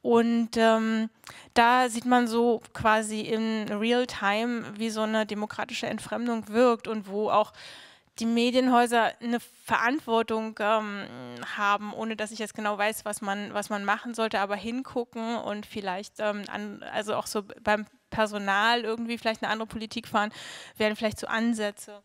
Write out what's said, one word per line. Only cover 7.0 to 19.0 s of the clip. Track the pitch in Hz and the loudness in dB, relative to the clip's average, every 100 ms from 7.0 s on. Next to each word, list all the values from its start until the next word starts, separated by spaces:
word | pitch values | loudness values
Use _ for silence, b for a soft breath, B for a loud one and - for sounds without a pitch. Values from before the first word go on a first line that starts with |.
| 196 | -4
wo | 196 214 | -2 2
auch | 202 214 - B B B B B - | 2 2 -4 B B B B B -6
die | 226 | 0
Medienhäuser | 233 240 247 254 247 240 233 214 - | 2 2 4 4 6 6 4 2 0
eine | 240 233 - - | -4 -4 -4 -20
Verantwortung, | - 220 226 294 - 226 220 220 220 220 | -2 2 2 0 0 0 2 -2 -4 -2
ähm, | 214 220 214 202 - 127 123 120 - - | 2 2 0 -6 -10 -12 -12 -12 -10 -2
haben, | 208 208 208 | 2 2 0
ohne | - 220 | -6 -6
dass | 220 214 | -4 -6
ich | 220 | -6
jetzt | 214 | -8
genau | - 214 208 | -4 -4 0
weiß, | 208 214 | 0 0
was | - 208 | -6 -6
man, | 202 202 208 | -4 -4 -2
was | 208 202 | -4 -4
man | 208 | -4
machen | 202 220 247 | 0 0 -2
sollte, | 226 220 214 | -2 -2 0
aber | 196 | -2
hingucken | 202 208 240 262 - 240 233 226 233 | -2 -4 -6 -6 -6 -6 -6 -4 -4
und | - 208 214 | -4 -6 -8
vielleicht, | 226 196 185 208 - | -8 -6 -6 -8 -4
ähm, | 214 208 202 | -2 -2 -6
an, | - 208 202 - | -8 -8 -10 -6
also | - 208 - | -6 -2 -4
auch | - | -2
so | 220 202 - | -6 -6 -6
beim | - 208 208 _ _ | 0 0 0 _ _
Personal | - 214 208 196 196 220 240 | -2 0 0 0 2 4 2
irgendwie | 220 226 | 0 -4